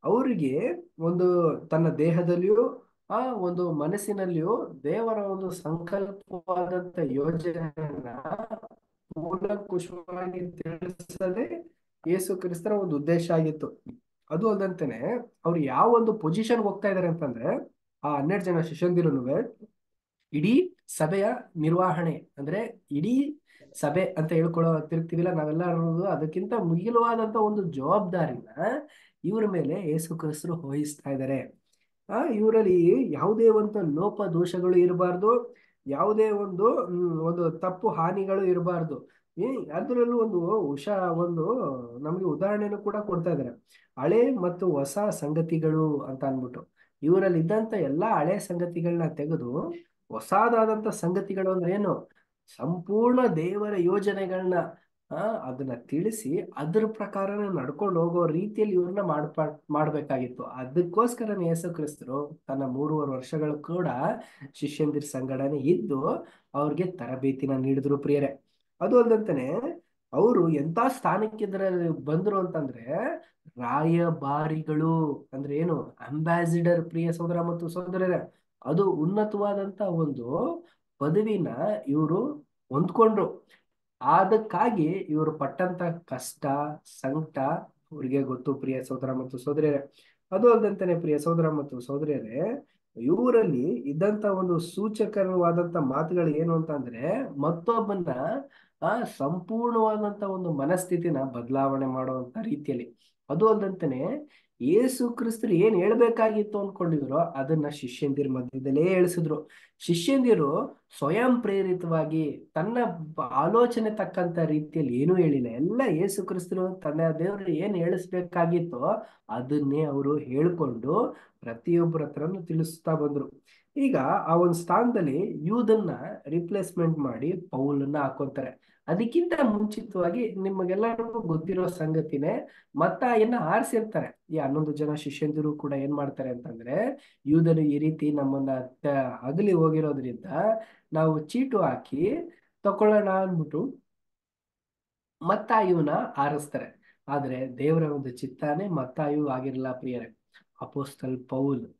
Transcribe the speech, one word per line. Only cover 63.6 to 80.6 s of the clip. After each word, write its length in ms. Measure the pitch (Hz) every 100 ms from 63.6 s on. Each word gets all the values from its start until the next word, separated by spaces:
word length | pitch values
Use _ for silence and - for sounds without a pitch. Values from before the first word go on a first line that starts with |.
| - 170 165 123 160 226 - - 139
ಶಿಷ್ಯಂದಿರ 460 | - 139 - 151 147
ಸಂಗಡನೆ 580 | 139 - 131 131 139 147
ಇದ್ದು 500 | 131 185 - 135 151 277 - _ _
ಅವ್ರಿಗೆ 300 | 139 147 160 180
ತರಬೇತಿನ 640 | - 123 131 135 135 135 131
ನೀಡಿದ್ರು 420 | 131 135 139 139
ಪ್ರಿಯರೇ. 460 | 143 143 139 - _ _ _ _
ಅದು 220 | 185 247
ಅಲ್ದಂತೆನೆ 500 | 233 220 208 147 127 175 277 339 _ _ _
ಅವರು 360 | - 208 220 165
ಎಂತ 300 | 151 147 170 254
ಸ್ಥಾನಕ್ಕೆ 560 | 254 175 180 214 220
ಇದ್ರ-, 600 | 208 190 190 180 170 147
ಬಂದ್ರು 340 | 131 160 190 196
ಅಂತಂದ್ರೆ 480 | 180 165 139 120 117 160 254 330 - _ - -
ರಾಯಭಾರಿಗಳು, 1700 | 123 139 160 170 170 156 139 143 156 156 156 151 160 165 156 139 -
ಅಂದ್ರೆ 240 | 135 139 143
ಏನು, 260 | 170 151
ambassador, 1080 | - - - 147 156 170 170 170 170 175 165
ಪ್ರಿಯ 240 | 165 165
ಸಹೋದರ 280 | 165 170 170
ಮತ್ತು 280 | 170 170 170
ಸಹೋದರರೇ, 640 | 180 180 185 185 170 - _ _ _
ಅದು 280 | 123 160 196
ಉನ್ನತವಾದಂತ 880 | 160 160 202 208 208 202 202 196 190
ಒಂದು 840 | 202 170 156 123 117 156 269 339